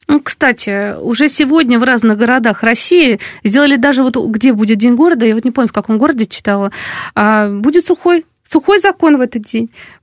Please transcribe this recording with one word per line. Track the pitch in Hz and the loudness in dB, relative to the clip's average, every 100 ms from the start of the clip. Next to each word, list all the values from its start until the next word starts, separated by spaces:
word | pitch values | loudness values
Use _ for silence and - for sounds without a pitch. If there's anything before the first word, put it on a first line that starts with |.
| - | -2
Ну, | 294 | -2
кстати, | - - 277 233 - 202 208 78 | -2 -2 -2 -2 -6 -6 -6 -6
уже | - 233 - | -6 -2 -2
сегодня | - 277 320 254 240 | -2 0 0 2 0
в | |
разных | 254 247 226 208 | 2 2 0 0
городах | 233 254 226 202 | 0 2 0 0
России | 226 226 - 349 285 202 - - | 0 0 2 2 2 0 -6 -6
сделали | 208 233 285 277 | -2 2 2 2
даже | 269 262 | 2 2
вот, | 262 247 | 0 0
где | - 214 262 | -4 0 0
будет | 214 214 214 | 2 0 2
День | 233 240 | 2 2
города, | 330 294 226 | 2 2 0
я | |
вот | 220 | 0
не | 247 | -2
помню, | 233 233 | -2 -2
в | |
каком | 220 - 220 | -4 -2 0
городе | 294 269 214 | 0 0 -4
читала, | - - 202 196 - - - - | -6 -4 -2 -4 -6 -12 -12 -8
а, | - 208 214 208 | -2 2 2 0
будет | 202 233 330 330 | 0 0 0 0
сухой, | 339 349 349 - _ _ | -2 0 0 -2 _ _
сухой | 311 339 403 | -2 2 2
закон | 392 381 320 285 | 2 0 2 2
в | |
этот | 247 233 | 0 -4
день. | 214 220 226 - - - | -6 -6 -6 -10 -20 -16